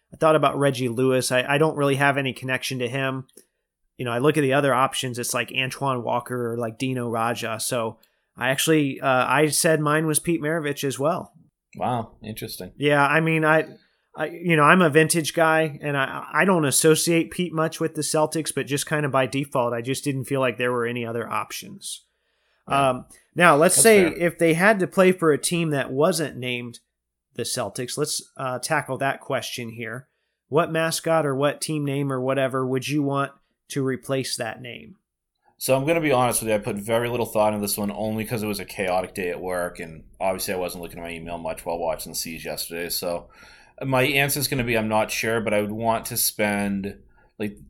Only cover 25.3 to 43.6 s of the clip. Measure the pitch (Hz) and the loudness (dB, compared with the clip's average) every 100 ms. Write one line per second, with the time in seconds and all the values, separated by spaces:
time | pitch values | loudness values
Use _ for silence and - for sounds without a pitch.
25.3 | 139 - 170 165 139 123 131 160 165 139 | 2 0 -2 0 -2 -2 2 2 2 -4
26.3 | - 127 123 120 120 _ _ _ _ _ | -6 -6 -6 -8 -14 _ _ _ _ _
27.3 | - 117 - 104 113 123 - 147 - - | -8 -6 -4 -6 -6 -6 -4 -4 -4 -10
28.3 | - 131 127 - 156 139 131 135 135 - | -8 -6 -6 -2 -2 -2 -2 -2 -2 -4
29.3 | 131 - - 117 110 113 123 - _ _ | -4 -4 -8 -10 -10 -10 -12 -14 _ _
30.3 | _ _ 143 160 160 165 - 160 160 151 | _ _ 0 0 0 -2 -2 0 2 2
31.3 | 135 143 131 - 156 143 139 143 131 127 | 0 0 0 -4 -4 -2 -2 -2 -2 0
32.3 | 135 135 131 127 131 131 151 139 139 139 | 0 0 0 -2 -2 -2 0 0 0 -2
33.3 | - _ _ - 147 135 127 - 135 120 | -8 _ _ -8 -4 -2 -4 -2 -4 -2
34.3 | - 117 - 123 117 - 185 _ _ _ | -6 -6 -10 -14 -16 -18 -20 _ _ _
35.3 | _ _ _ - 131 143 165 156 127 123 | _ _ _ 0 2 2 2 2 4 2
36.3 | 110 110 104 120 104 104 117 120 117 113 | 0 0 0 -2 -6 0 0 0 -2 0
37.3 | 110 107 107 101 - 101 92 110 110 110 | 2 2 2 -2 -4 -4 -4 -4 -4 -4
38.3 | 123 107 101 92 - 95 90 90 - 90 | -4 -4 -6 -8 -4 -2 0 -2 -6 -6
39.3 | 85 90 90 87 - 85 78 - - 95 | -4 -4 -4 -4 -8 -12 -14 -18 -4 -2
40.3 | 95 98 92 90 87 85 87 85 85 82 | -2 -4 -4 -4 -6 -12 -12 -10 -10 -10
41.3 | 85 82 80 85 87 82 78 82 80 85 | -6 -6 -6 -6 -4 -2 -4 -6 -10 -8
42.3 | 82 80 73 - 85 85 - 90 85 - | -8 -8 -8 -8 -8 -6 -4 -4 -6 -8
43.3 | - - - | -20 -20 -20